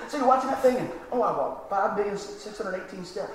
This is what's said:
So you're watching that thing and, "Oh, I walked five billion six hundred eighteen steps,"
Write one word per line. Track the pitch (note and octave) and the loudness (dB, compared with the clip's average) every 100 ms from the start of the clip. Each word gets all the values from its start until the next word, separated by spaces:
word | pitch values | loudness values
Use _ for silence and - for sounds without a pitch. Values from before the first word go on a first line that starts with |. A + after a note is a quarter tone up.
| - | -6
So | D4 | 0
you're | B3+ | 4
watching | C4 - | 4 4
that | - | 4
thing | B3+ B3 | 4 4
and, | D#3 - - | -2 -6 -4
"Oh, | B3 | 0
I | G3+ D3+ | 2 2
walked | B2+ - - | -2 -4 -2
five | G3 G#3 G3+ | 2 2 2
billion | G3+ G3+ | 0 -2
six | - - G#3+ - | -6 -10 -12 -6
hundred | A3 F#3 | -4 -4
eighteen | F3 F#3+ | -6 -10
steps," | F3 G#3 F#3 | -8 -6 -6